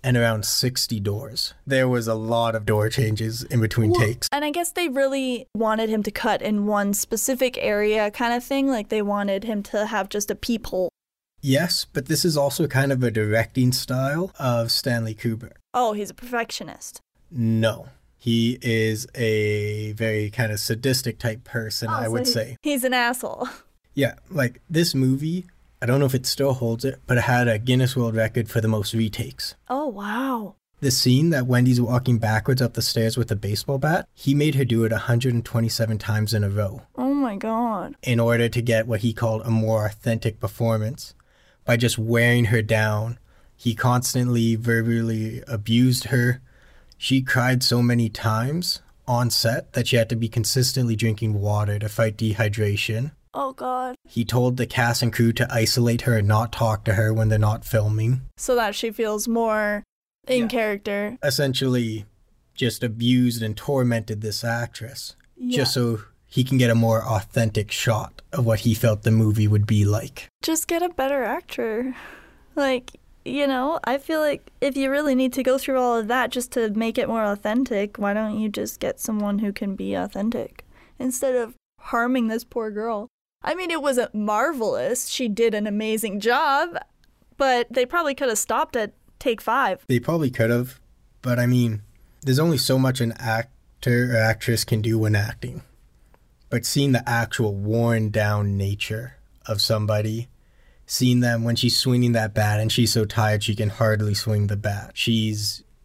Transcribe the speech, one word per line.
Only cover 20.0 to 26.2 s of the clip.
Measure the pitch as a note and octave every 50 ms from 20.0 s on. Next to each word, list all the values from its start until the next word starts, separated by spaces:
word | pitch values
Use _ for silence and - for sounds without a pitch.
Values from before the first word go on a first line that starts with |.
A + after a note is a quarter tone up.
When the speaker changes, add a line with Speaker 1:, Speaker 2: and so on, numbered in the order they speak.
| A#2 A2 G#2+ G#2+ G#2+ G#2
Speaker 1:
kind | G2+ - A#2+ G#2+
of | G#2+ G2+
sadistic | - - A#2+ A2+ B2+ C3+ B2+ - - A#2+ G#2+ -
type | - A#2+ - B2+ -
person, | - - A#2+ A2 A2 - - A#2+ A2
Speaker 2:
Oh, | -
Speaker 1:
I | - A#2+
Speaker 2:
so | A2+
Speaker 1:
would | A2+ B2 B3+
Speaker 2:
he, | -
Speaker 1:
say. | - A#2 A2 - B2+ - -
Speaker 2:
he's | D4+ C#4+ B3+ A#3+
an | C4 B3+
asshole. | B3 A#3+ A#3+ B3 - - - - - B3 B3+ - - - _ _ _ _ _ -
Speaker 1:
Yeah, | C#3+ C3+ A2+ - - - -
like, | D3 D3+ B2+ - - - _ -
this | D3+ D#3+ F3 F3 -
movie, | C3+ C3 B2+ C3 C#3 D3+ D#3+ E3+ F#3 F3+ - - _ _ _ _ _
I | B2
don't | A#2 B2+ C#3+
know | C#3+ C3
if | C3+
it | B2+